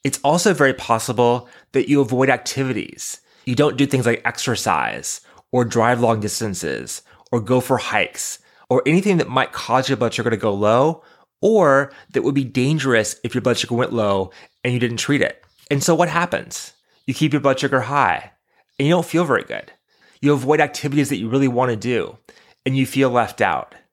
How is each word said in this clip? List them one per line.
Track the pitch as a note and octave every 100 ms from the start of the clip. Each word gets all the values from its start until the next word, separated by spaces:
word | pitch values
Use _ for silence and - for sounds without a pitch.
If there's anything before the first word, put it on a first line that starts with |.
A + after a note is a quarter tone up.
It's | C#3 -
also | C#3 E3+ A3
very | D#3 C#3
possible | C3 - A2+ - A#2 A#2+ A#2+ - - _
that | C3+ B2
you | C#3+
avoid | C3 B2+ C3
activities. | B2 - - C3+ A2 - - - - _ _ -
You | B2
don't | D3 B2+
do | C#3
things | C3 A#2
like | A#2 A#2+
exercise | - - A2 - D#2+ A1+ G#1+ - - _ - _
or | B2
drive | A#2 A#2 A2+ B2
long | A#2 A2
distances | G#2 - A2 F2+ E2 A#1+ B1+ - _ _ _
or | A#2+
go | G#2 B2+
for | A#2+ B2+
hikes | - G#2+ F2 - - - _ _ _
or | B2+ C3+
anything | E3+ G#3 F3+
that | C3+
might | C3 C3
cause | - - B2+ C3
your | B2+
blood | A#2+
sugar | - A#2
to | A2
go | A2
low | G2+ G#2 A#2+ D3 E3 _ _ _ _
or | G3+ A3 D#3+ C3+ C#3 - -
that | C3
would | - C#3
be |
dangerous | B2+ B2+ B2+ D#3 C3+ A#2 G#2+ -
if | A#2+
your | B2+
blood | B2 A#2+
sugar | - A#2+
went | C3
low | A#2 G#2 G2 F2+ - - _
and | B2
you | B2
didn't | A#2+ A2+
treat | - C#3+
it. | F#2 - _ _ _
And | C#3+
so | F3+ E3
what | E3+
happens? | D#3+ F3 C#2+ - - - _ _ _ -
You |
keep | B2 D#3
your | C#3+
blood | C3+ C3
sugar | C#3+ C3
high | A2+ C#3+ A2+ D#2 - _ _ _ _ -
and | C#3
you |
don't | F3 E3
feel | D#3+
very | E3+ A2+
good. | - G#1+ - _ _ _ _ _
You | C#3+
avoid | C#3+ B2+ D3+
activities | D3 - D3 C#3+ C#3
that | B2+
you | A2
really | C3 C3+
want | A#2+ B2+
to | A2+
do | A2 A#2 D#2 - _ _ _ _ -
and | C3+
you | C3
feel | C#3 C3
left | B2 A2 -
out. | G2+ C#2 - - _